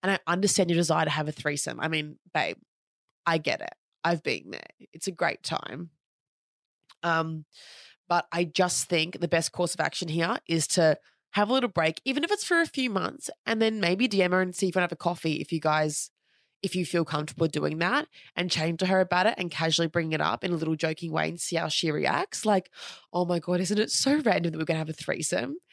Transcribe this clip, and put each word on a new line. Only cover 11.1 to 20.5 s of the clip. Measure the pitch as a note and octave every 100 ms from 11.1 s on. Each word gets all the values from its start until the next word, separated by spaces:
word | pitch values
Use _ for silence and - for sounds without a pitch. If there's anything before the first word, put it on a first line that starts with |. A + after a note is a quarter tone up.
| _ _
have | - G#3
a |
little | C4 A#3+
break, | F3 D#3+ D#3+ -
even | C4
if | D#4+
it's | G4+
for | - E4+
a | E4
few | - B3+
months, | G3 F3 - - - -
and | A3
then | A3 A3
maybe | F#3 F#3 A#3+
D | G3+
M | F3+
her | F3+
and | F#3 F3+
see | F#3+
if | F#3
you |
wanna |
have | F3
a | D#3+
coffee | - F3 D#3+ D3+
if | D3+
you | E3
guys, | D#3 D#3 D#3 D3 - _ _ _ _ _
if | G3 F3+
you | F3+
feel | F3 D#3+
comfortable | D3+ D3+ - E3
doing | D3+ D3+ D#3
that, | E3+ B3+ G#4 - - -
and | F3+
chatting | - D#3+ E3
to | F#3
her | F#3+
about | F3+ F3+ F#3+
it | -
and | F3
casually | - E3 D#3+ E3
bring | E3+ D#3+
it | D#3
up | D3+ G#2+
in | -